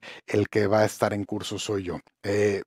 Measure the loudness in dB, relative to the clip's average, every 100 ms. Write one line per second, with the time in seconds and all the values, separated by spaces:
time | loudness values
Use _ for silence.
0 | -6 -16 -2 0 2 2 4 4 2 2
1 | 0 0 -4 -6 -6 -6 -4 -4 -4 -8
2 | -10 _ -2 2 2 2